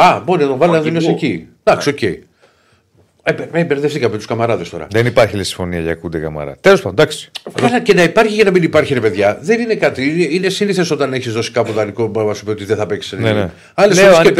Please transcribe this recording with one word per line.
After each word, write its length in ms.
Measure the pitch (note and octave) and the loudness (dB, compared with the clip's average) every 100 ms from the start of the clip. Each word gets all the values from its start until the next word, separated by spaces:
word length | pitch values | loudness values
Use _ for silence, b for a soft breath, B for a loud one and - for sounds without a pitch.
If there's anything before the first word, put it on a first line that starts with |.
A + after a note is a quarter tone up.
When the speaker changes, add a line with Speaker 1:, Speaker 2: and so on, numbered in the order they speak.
| F3 A2+ | 4 2
Speaker 1:
Α, 40 | B2 | 0
μπορεί 160 | F3+ | 0
να 60 | C#3+ | 0
τον 100 | B2+ | 2
βάλει 140 | E3+ | 2
να 60 | D#3+ | 2
Speaker 2:
Όχι, 100 | D#3 | 0
Speaker 1:
δίνει 140 | E3 D#3+ | 0 0
Speaker 2:
πού; 40 | |
Speaker 1:
εκεί. 360 | - B2+ F2 - _ | -2 -2 -6 -10 _
Εντάξει, 260 | - E3+ D3 | 0 0 0
οκ. 120 | C3 G#2 D2+ - _ _ _ _ _ _ _ _ _ - | -2 -4 -4 -12 _ _ _ _ _ _ _ _ _ -6
Ε, 40 | |
μπε-, 160 | C#3+ - D#3+ | -6 -4 -4
ε, 40 | |
μπερδευτήκαμε 520 | E3+ C#3+ D3 C#3+ A#2 G#2 | -2 -2 -2 -2 -2 -4
τους 80 | - | -6
Καμαράδες 440 | A2+ A#2 G2+ E2+ | -2 -2 -2 -6
τώρα. 180 | E2+ D#2 | -12 -4
Speaker 3:
Δεν 160 | G#2+ A#2+ | 0 2
υπάρχει, 280 | - A2 G#2 | 2 2 0
λέει, 80 | |
συμφωνία 360 | F2+ - F2+ F2 | -6 -6 -6 -4
για 160 | E2 E2 | -4 -6
Κούντε 220 | F2 D#2+ | -6 -6
Καμαρά. 360 | D#2 D2+ C#2+ C2+ | -6 -8 -10 -2
Τέλος 200 | F#3 G3 | 2 2
πάντων, 180 | G2+ F2+ | 0 0
εντάξει. 320 | D3+ - - - - | -2 -2 -16 -18 -12
Speaker 1:
Καλά, 260 | - A#3+ A#3+ | -4 0 0
και 140 | A#3 | 2
να 100 | F3 | 4
υπάρχει 300 | E3 A3 A3 | 4 2 2
για 100 | G#3 | 2
να 80 | G3+ | 2
μην 120 | F3+ | 2
υπάρχει, 300 | D#3+ D#3 C3 | 2 2 2
ρε 60 | B2+ | 0
παιδιά. 380 | A2 F#2+ G2+ G2+ | 0 2 0 0
Δεν 180 | D#3+ A#3+ | -2 -2
είναι 160 | A#3 G#3 | 0 -2
κάτι. 340 | D#3 B2+ C3+ | -2 0 -2
Είναι, 140 | E3 D#3+ | 0 -2
είναι 160 | E3 F#3+ | -2 -2
σύνηθες 420 | F#3 G3+ F3+ E3+ | -2 -2 -2 -2
όταν 220 | C#3+ C3+ | -2 -2
έχεις 200 | C3 A2+ | -4 -4
δώσει 180 | A2 A2 | -6 -2
κάπου 200 | B2 A2 | -2 -2
δανεικό, 360 | G#2+ G#2+ G#2 A2+ | -2 -4 -4 -4
μπορεί 200 | G#2 G#2+ | -2 -2
να 60 | |
σου 120 | G#2 G#2 | -4 -6
πει 40 | |
ότι 140 | G#2+ G2+ | -6 -6
δεν 120 | G#2 | -6
θα 80 | G2+ | -6
παίξεις. 340 | G2 - G2 | -6 -8 -4
Speaker 3:
Ναι, 120 | A2+ | -2
ναι. 160 | G#2+ F#2 b b | 0 -4 b b
Speaker 1:
Άλλες 220 | - G#3 F3+ | 2 4 6
Speaker 3:
Λέω, 80 | G3 | 6
Speaker 1:
φορές 120 | E3 | 8
Speaker 3:
αν 60 | |
Speaker 1:
και 60 | |
Speaker 3:
υπήρχε 40 | E3+ | 6